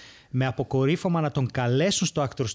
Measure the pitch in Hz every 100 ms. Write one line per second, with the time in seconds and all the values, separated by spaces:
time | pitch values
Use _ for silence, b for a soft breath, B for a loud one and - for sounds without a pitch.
0 | B B B 127 131 127 127 135 135 175
1 | 190 170 147 147 123 - 120 127 185 -
2 | 170 - 135 - 113